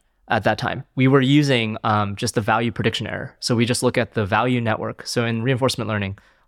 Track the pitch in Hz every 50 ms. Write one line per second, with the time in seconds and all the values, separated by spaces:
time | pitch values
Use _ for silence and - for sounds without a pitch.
0 | _ _ _ _ _ - 110 110 104 113 107 - 127 87 87 127 - - _ 135
1 | 131 131 135 139 131 127 143 147 147 139 131 117 113 110 110 - - 113 107 104
2 | 104 98 98 - 123 110 - 120 101 113 110 113 120 117 104 - 104 117 - -
3 | 107 92 92 98 - 127 - _ - - 123 113 120 110 123 - 131 123 - 127
4 | 113 - - 113 107 92 110 107 120 131 127 120 117 110 107 - 110 110 - -
5 | - - - 123 117 117 117 113 113 131 135 117 135 123 - - 110 104 107 104
6 | 101 95 101 - _ _ _ _ _